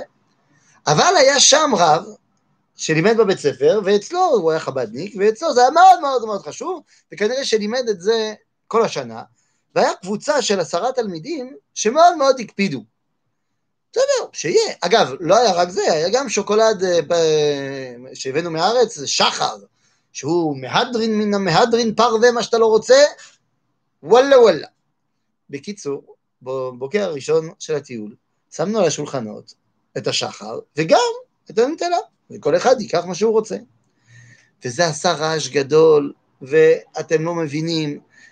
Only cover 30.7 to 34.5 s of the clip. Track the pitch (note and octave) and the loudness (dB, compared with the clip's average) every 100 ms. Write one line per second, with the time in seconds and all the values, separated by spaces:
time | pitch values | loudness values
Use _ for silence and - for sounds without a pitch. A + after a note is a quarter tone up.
30.7 | - D#3+ D4 A#4+ A#4+ - _ - F3+ B3+ | -8 2 2 2 -4 -14 _ -8 -2 -2
31.7 | D#4+ F4 F4 A4 _ _ - D3 E3+ A3+ | -2 -4 -4 -6 _ _ -8 -2 0 2
32.7 | B3+ - E3+ E3+ E3+ A3 A3 G#3+ G3 A#3 | 0 0 -4 -4 -2 0 0 -2 -10 -14
33.7 | _ _ _ _ - - - _ | _ _ _ _ -20 -20 -20 _